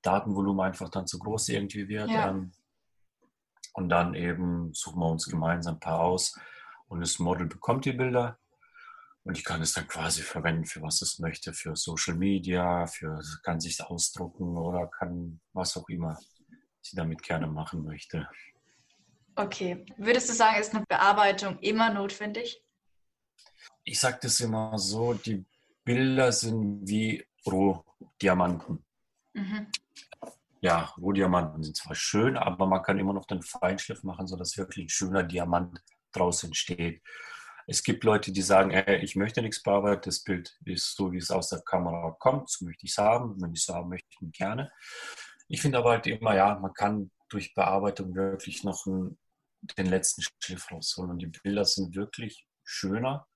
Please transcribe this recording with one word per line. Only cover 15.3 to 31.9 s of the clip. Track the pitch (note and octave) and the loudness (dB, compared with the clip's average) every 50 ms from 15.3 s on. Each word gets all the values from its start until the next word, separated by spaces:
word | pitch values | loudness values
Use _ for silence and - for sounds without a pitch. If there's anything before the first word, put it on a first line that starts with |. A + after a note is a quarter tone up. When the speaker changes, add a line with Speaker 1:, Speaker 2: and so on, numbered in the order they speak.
| D#2+ E2 _ _ _ | -10 -14 _ _ _
Speaker 1:
was | F#2 F#2 - - | -4 -4 -4 -4
auch | F2+ D#2+ - | -6 -8 -8
immer | - E2+ E2+ D#2+ D#2+ - - _ _ _ _ _ - - _ _ _ _ _ | -6 -4 -4 -4 -6 -8 -12 _ _ _ _ _ -20 -20 _ _ _ _ _
sie | - - | -12 -8
damit | F2+ E2+ D#2+ D#2+ D#2+ - | -4 -4 -4 -4 -6 -4
gerne | - E2+ D#2+ D#2+ | -4 -2 -2 -2
machen | D#2 D2+ D2+ D#2 - - E2 D2+ | -4 -4 -6 -6 -6 -6 -8 -6
möchte. | D#2 D2+ D2 - - - E2 D2 - - - - - _ _ _ _ _ _ _ _ _ _ _ _ _ _ _ _ _ | -6 -10 -12 -12 -8 -6 -6 -6 -8 -12 -20 -20 -20 _ _ _ _ _ _ _ _ _ _ _ _ _ _ _ _ _
Speaker 2:
Okay. | - G3+ G3 - - G3 F3+ F3 F3+ - - - | -4 -4 -4 -4 -4 -4 -4 -4 -6 -10 -18 -14
Würdest | - G3+ A3 A#3+ B3+ B3+ - | -4 2 4 4 4 4 2
du | A3+ | 4
sagen, | A3+ A#3 A3 A3 G#3 | 6 8 8 8 6
ist | G#3+ G#3 G#3+ | 0 0 -2
eine | A3 G#3+ | -4 0
Bearbeitung | - F3 - - G3+ G#3 G#3+ G#3 G3 G3 G3 G3+ G3 E3+ - | 0 2 4 6 6 8 8 6 6 6 2 -2 -4 -4 -2
immer | - G3 G#3+ A3 A3+ A3+ | -2 0 4 4 4 4
notwendig? | G#3 G3+ G3 G3 - - G#3 G#3 G#3 A3+ A#3+ A#3 - - _ _ _ _ _ _ _ _ _ _ _ _ _ _ _ _ - - _ _ - - _ _ _ | 4 0 -2 -4 -4 -6 -6 -6 -6 -6 -6 -8 -10 -12 _ _ _ _ _ _ _ _ _ _ _ _ _ _ _ _ -20 -20 _ _ -20 -20 _ _ _
Speaker 1:
Ich | - - - | -6 -2 0
sag | - B2+ B2 - | 2 0 0 0
das | - A2+ - - | -2 0 2 2
immer | B2 A2+ A2 A2 A2 A2 A2 G#2+ | 2 0 0 0 -2 -2 -2 -2
so, | F#2+ F#2+ G#2 A2 A#2 A#2+ A#2+ | -2 -2 0 0 2 2 0
die | G2 - A2+ A2 F#2+ F#2 _ _ _ _ _ _ _ _ | 0 -2 -4 -4 -4 -4 _ _ _ _ _ _ _ _
Bilder | A#2+ A#2+ B2+ C3 C3 C3 C3 C3 B2 A2+ | 0 2 4 4 4 6 6 6 6 4
sind | - - A2+ A2 A2+ G#2+ G2+ G2+ G2+ G2 F#2+ | 2 0 0 0 2 0 0 -2 -4 -2 0
wie | G#2 A2 A2 A2 A2 - - _ _ _ _ | 2 2 2 2 0 -2 -6 _ _ _ _
Rohdiamanten. | - F#2+ F#2+ G2 G2 F#2+ F2+ - _ _ _ - - _ _ - G2 F#2 F2+ F2+ F2 F2 E2 - - E2 D2+ - _ _ _ _ _ _ _ _ _ _ | 0 2 4 4 4 4 2 -6 _ _ _ -20 -20 _ _ 4 4 6 6 6 4 2 0 -2 -6 -8 -8 -8 _ _ _ _ _ _ _ _ _ _
Speaker 2:
Mhm. | - G3+ F#3+ G#3 G#3+ G#3 G#3 G#3 - _ _ _ - - _ - _ - - - _ _ _ _ _ | -6 -4 -4 -4 -6 -6 -6 -8 -10 _ _ _ -20 -20 _ -18 _ -16 -16 -16 _ _ _ _ _
Speaker 1:
Ja, | - F2+ F2+ E2 E2 - - - | 2 4 4 4 2 -2 -8 -4
Rohdiamanten | F2 F#2+ G2 G2 F#2+ F2+ F2+ F2 E2 D#2 D#2 D#2+ D#2 | -2 0 2 4 4 6 6 4 2 0 -4 -6 -6
sind | D2+ D#2 | -6 -6
zwar | - - - | -8 -8 -6